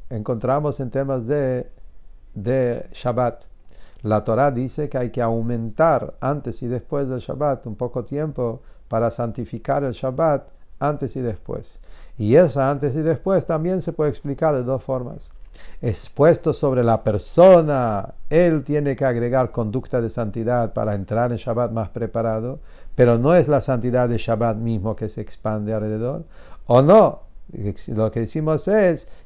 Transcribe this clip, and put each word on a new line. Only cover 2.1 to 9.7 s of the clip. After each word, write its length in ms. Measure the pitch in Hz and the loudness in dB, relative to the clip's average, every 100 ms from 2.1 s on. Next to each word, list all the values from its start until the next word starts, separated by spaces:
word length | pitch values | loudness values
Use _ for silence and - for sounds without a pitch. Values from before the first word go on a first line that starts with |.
| - - | -20 -16
de 520 | - 107 131 123 117 - | -8 -2 0 0 -2 -8
Shabbat. 520 | - 123 117 120 - - - - - - - | -6 -4 0 0 -2 -14 -20 -18 -16 -18 -8
La 220 | 107 107 | 0 0
Torá 260 | 117 113 143 | 2 2 2
dice 400 | 120 127 - 147 | 0 -4 -4 -4
que 80 | 135 | -4
hay 120 | 123 | -4
que 120 | 127 | -2
aumentar 920 | 117 117 117 117 113 113 165 139 - - | -2 0 -2 -2 -2 2 2 2 -2 -6
antes 420 | 127 147 123 110 | -4 -4 -6 -6
y 40 | 120 | -6
después 420 | 123 - 143 135 | -6 -4 -4 -4
del 120 | 127 | -6
Shabbat 440 | - 135 147 127 | -6 -4 -2 -2
un 120 | 123 104 | -6 -8
poco 280 | 123 127 | -6 -6
tiempo 560 | 113 143 156 139 117 123 - - - | -6 -4 -4 -4 -4 -4 -12 -20 -4
para 220 | 113 117 | 0 0
santificar 760 | - 117 110 110 - - | -2 -6 -4 -8 -8 -4